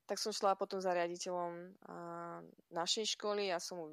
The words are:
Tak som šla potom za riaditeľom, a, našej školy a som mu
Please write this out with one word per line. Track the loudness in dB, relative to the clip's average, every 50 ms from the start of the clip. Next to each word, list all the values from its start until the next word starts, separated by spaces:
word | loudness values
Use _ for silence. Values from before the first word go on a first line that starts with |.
| _
Tak | -6 -4 -2
som | 0 -2
šla | 0 4 6 6 6
potom | 6 2 -2 0 0
za | 2 4
riaditeľom, | 4 4 4 2 0 -2 -4 -2 0 0 0 -2 -4 -6 -10 -12 -16 -18
a, | -14 -12 -10 -10 -8 -8 -6 -6 -6 -6 -8 -10 -12 -14 -18 _ -16 -6
našej | -2 -2 2 2 2 2 2 0 -2
školy | -2 0 0 0 2 2 2
a | 2 0
som | -2 -4 -6 -6
mu | -8 -10